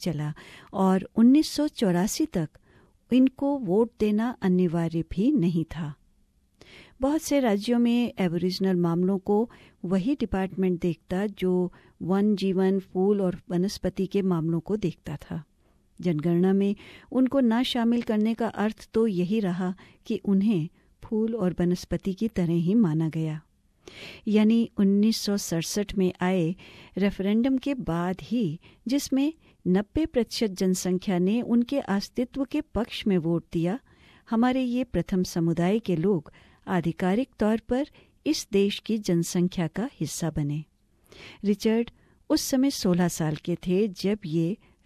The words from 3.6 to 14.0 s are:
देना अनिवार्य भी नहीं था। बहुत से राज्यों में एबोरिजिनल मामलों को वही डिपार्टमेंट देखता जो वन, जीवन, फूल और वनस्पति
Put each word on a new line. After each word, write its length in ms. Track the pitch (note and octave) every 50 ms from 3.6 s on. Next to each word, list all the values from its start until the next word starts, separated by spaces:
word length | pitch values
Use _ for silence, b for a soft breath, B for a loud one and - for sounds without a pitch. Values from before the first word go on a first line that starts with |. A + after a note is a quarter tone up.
| A#3+ A3+ A3+ G#3+ A#3+ A#3 - -
देना 360 | G#3+ G#3+ G#3 G#3+ A3+ B3+ B3 -
अनिवार्य 600 | - F#3 F3+ F3+ F#3 E3+ D#3+ E3+ E3 E3 E3 E3 D#3+ - -
भी 160 | E3+ G#3+ C#4
नहीं 320 | D4+ A#3+ E3 F#3 E3 E3+ D#3 - -
था। 180 | D#3+ E3+ D3 D3 - _ _ _ _ _ _ _ _ _ _ _ B B B B B B B B -
बहुत 200 | B3+ C#4 D4+ D#4
से 180 | - - C#4+ C#4+
राज्यों 380 | B3+ A3+ G3+ G3+ G#3 A#3 A#3+ A#3+
में 340 | A#3+ A#3 A#3+ A#3+ A#3+ G#3+ - -
एबोरिजिनल 560 | F#3+ F3 E3 F3 F3 F#3 F3+ F3+ F#3+ F#3+ F#3
मामलों 420 | F3 F3 E3 E3+ F3 F3+ F#3 G3 F#3
को 180 | - - G#3 G#3 A#3+ A#3 B B B B B B -
वही 300 | E3+ G3 F#3+ F3 C4 D4 -
डिपार्टमेंट 600 | A#3 F#3+ G3+ F#3+ F#3+ F#3+ D#3+ F#3 F#3+ F#3 F3+ E3
देखता 440 | - F3 D#3 - _ - F3+ F3+ G#3
जो 240 | G#3+ F#3+ - F#3 F#3 F3+ F3+ F3+ F3 b b b b b b
वन, 340 | - D#3+ F#3+ G3 G3+ G#3+ G#3
जीवन, 440 | F3+ F#3+ F#3+ F3+ F#3 F#3+ F#3+ G3 G3
फूल 420 | F#3+ - - F#3 F#3 G3+ G#3 G3+
और 160 | F#3+ F3+ F3+ - - -
वनस्पति 560 | F3+ E3+ F#3 G#3 - - - F3+ - -